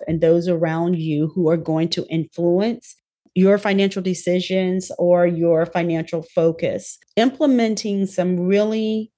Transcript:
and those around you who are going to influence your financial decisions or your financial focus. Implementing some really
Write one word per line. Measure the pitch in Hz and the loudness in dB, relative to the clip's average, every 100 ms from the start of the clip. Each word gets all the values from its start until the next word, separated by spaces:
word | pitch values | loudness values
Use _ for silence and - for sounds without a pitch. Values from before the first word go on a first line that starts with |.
| - | -6
and | 160 | 0
those | 160 170 175 | 4 4 2
around | 165 160 160 170 175 | 0 0 0 0 -2
you | 160 147 156 | -2 -2 -2
who | 185 160 | 0 0
are | 170 | 0
going | - 160 165 | 0 -2 -2
to | 170 - | -4 -4
influence | 165 151 - 175 175 220 240 - - _ _ _ - | -4 -4 -2 0 0 0 -4 -10 -20 _ _ _ 2
your | 190 202 | 4 4
financial | 202 196 196 196 | 2 2 0 -2
decisions | 185 180 - 180 180 190 185 185 185 - | -4 -4 -2 -2 0 -2 -2 -2 -6 -2
or | 175 175 175 | 2 4 4
your | 170 170 160 165 | 2 2 2 0
financial | 180 170 165 160 165 | -2 -2 -2 -4 -8
focus. | 160 - 165 165 147 196 - - _ - | -4 0 0 0 -4 -4 -8 -16 _ 0
Implementing | 247 254 294 247 220 208 214 196 190 | 0 2 2 4 2 -2 -4 -2 -2
some | - 180 180 | -2 0 0
really | 180 202 214 220 220 220 220 | 2 2 2 0 -2 -4 -6